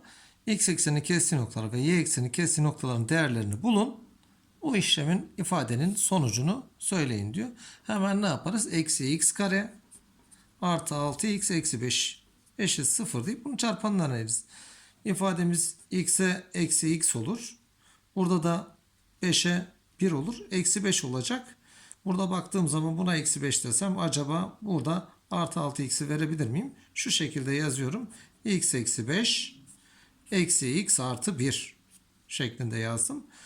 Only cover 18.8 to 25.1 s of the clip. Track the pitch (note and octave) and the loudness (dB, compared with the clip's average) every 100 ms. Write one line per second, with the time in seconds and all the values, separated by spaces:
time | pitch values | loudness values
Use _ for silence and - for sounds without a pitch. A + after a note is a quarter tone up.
18.8 | _ _ _ _ F3+ E3 F3 F3+ F3+ _ | _ _ _ _ 2 2 2 0 -4 _
19.8 | _ - F#3 C#3+ E3+ A#3+ G#4 F#3 - G#3 | _ 0 0 2 -2 -8 -4 0 0 2
20.8 | G3 F#3 C3+ B2+ B2 B3 - - _ - | 2 0 0 -4 -4 -6 -8 -20 _ -20
21.8 | - - F#3+ F#3 F#3 F3+ F3 G3 D#3 D#3 | -20 -12 -4 -2 0 -2 -2 0 2 2
22.8 | D#3+ E3 F3+ D#3+ - D3 C#3 - B2 - | 0 0 0 2 0 0 0 0 0 0
23.8 | G3 F#3+ - C3+ C#3 E3 F#3+ - G3+ E3 | 0 0 0 0 -2 -2 -4 -6 -2 -2
24.8 | C3 F3+ - | 0 -2 -4